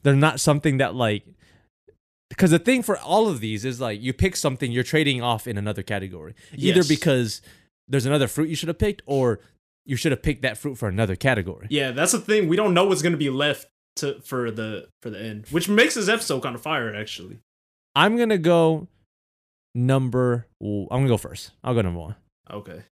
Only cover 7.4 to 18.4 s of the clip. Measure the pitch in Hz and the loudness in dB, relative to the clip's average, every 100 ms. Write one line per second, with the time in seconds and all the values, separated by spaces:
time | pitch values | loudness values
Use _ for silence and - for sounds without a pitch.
7.4 | - - _ _ _ 135 123 147 127 - | -14 -20 _ _ _ -2 0 0 0 0
8.4 | 156 156 165 170 214 202 - 139 127 104 | -2 -2 -6 0 0 -2 -2 0 2 0
9.4 | _ _ _ _ - 127 165 127 156 131 | _ _ _ _ -6 -2 0 0 -2 -2
10.4 | 127 107 147 123 110 95 107 90 135 117 | -4 -4 -8 -4 -4 0 -2 0 0 0
11.4 | 90 - 107 143 135 123 170 220 - 214 | -2 -10 -4 -2 -2 0 0 0 2 2
12.4 | 170 185 214 175 196 175 165 160 143 131 | 4 2 4 4 4 2 0 0 -2 0
13.4 | 147 143 - _ _ - 143 - - 131 | -2 -2 -10 _ _ -6 -6 -6 -8 -6
14.4 | 117 110 110 104 - _ 120 98 113 107 | -4 -6 -8 -10 -14 _ -14 -12 -12 -12
15.4 | 107 147 - 208 294 247 196 226 - 139 | -4 -4 2 4 4 2 0 0 -2 -4
16.4 | 131 120 156 151 117 104 107 - 92 113 | -4 -8 -4 -4 -4 -6 -10 -12 -16 -20
17.4 | _ _ _ _ _ 143 185 233 233 202 | _ _ _ _ _ 2 4 4 2 2